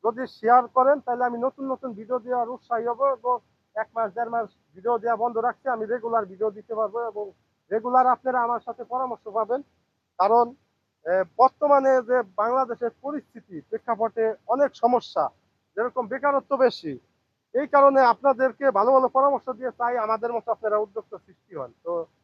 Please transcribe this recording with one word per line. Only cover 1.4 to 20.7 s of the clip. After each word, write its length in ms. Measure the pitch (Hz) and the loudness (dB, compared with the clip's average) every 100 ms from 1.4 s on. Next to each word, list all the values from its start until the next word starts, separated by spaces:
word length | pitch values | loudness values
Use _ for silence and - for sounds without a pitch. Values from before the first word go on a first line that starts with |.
| 254 277 269 | -6 -6 -8
নতুন 220 | 254 262 | -8 -8
ভিডিও 240 | 202 220 247 | -14 -8 -8
দেওয়ার 340 | 226 247 233 247 | -4 -4 -4 -8
উৎসাহী 300 | _ 233 233 | _ -6 -4
হব 140 | 233 277 254 | -2 -2 -2
এবং 200 | 247 247 _ _ _ 214 | -4 -4 _ _ _ -8
এক 120 | 220 | -8
মাস 160 | 226 220 | -4 -6
দেড় 180 | 196 233 | -4 -4
মাস 140 | 233 214 _ _ | -4 -6 _ _
ভিডিও 220 | 170 208 233 | -10 -4 -2
দেওয়া 200 | 226 220 | -2 -2
বন্ধ 180 | 240 226 | -2 -2
রাখছি, 280 | 240 220 269 | -4 -4 -6
আমি 160 | 233 220 | -4 -4
রেগুলার 400 | 240 226 226 202 | -6 -2 -2 -4
ভিডিও 240 | 185 214 | -4 -6
দিতে 220 | 202 - 220 | -6 -10 -4
পারবো 240 | 214 226 233 | -4 -4 -8
এবং 180 | 208 208 _ _ _ _ | -8 -12 _ _ _ _
রেগুলার 360 | 214 226 254 254 | -6 2 2 4
আপনারা 320 | 240 262 254 | 2 0 -2
আমার 180 | 233 233 - | -2 -4 -6
সাথে 160 | 226 | -14
পরামর্শ 420 | 233 247 262 226 214 | -8 -6 -6 -8 -8
পাবেন। 280 | 202 214 254 285 _ _ _ _ - | -4 -2 -4 -6 _ _ _ _ 0
কারণ, 260 | 196 233 240 262 _ _ _ _ 160 | 4 4 2 -4 _ _ _ _ -2
এ, 80 | 185 180 - | -2 -2 4
বর্তমানে 540 | 262 _ 294 277 269 262 | 2 _ 4 4 4 2
যে 160 | 226 254 202 185 | 2 -2 -2 -4
বাংলাদেশের 560 | 220 254 247 233 233 _ | -2 0 -2 -4 -8 _
পরিস্থিতি 540 | 269 294 - 226 _ 170 | -10 -10 -12 -20 _ -18
প্রেক্ষাপটে 640 | - 220 - 214 220 226 220 208 - | -10 -10 -6 -2 -2 0 -2 -4 -4
অনেক 240 | 247 277 - | 0 0 2
সমস্যা, 480 | 240 247 - 180 143 _ _ _ _ - | 2 2 0 -2 -2 _ _ _ _ -6
যেরকম 260 | 240 254 226 | -4 -4 -6
বেকারত্ব 440 | 254 285 277 - 269 | -4 -2 -2 -2 0
বেশি, 360 | 262 - 165 127 _ _ _ _ _ 247 | 0 0 -12 -12 _ _ _ _ _ -4
এই 120 | 294 | 2
কারণে 320 | 285 277 269 254 | 6 6 8 4
আপনাদেরকে 520 | 220 269 247 262 - 277 | 4 0 2 0 0 0
ভালো 200 | 202 226 | 2 4
ভালো 160 | 269 262 | 4 4
পরামর্শ 360 | 262 277 269 - | 2 2 0 -6
দিয়ে 220 | 226 254 | -8 -10
চাই 240 | 226 240 247 | -4 -4 -2
আমাদের 340 | 214 220 233 | -2 -4 -4
মতো 140 | 233 220 | -6 -4
আপনারা 260 | 220 220 | -4 -2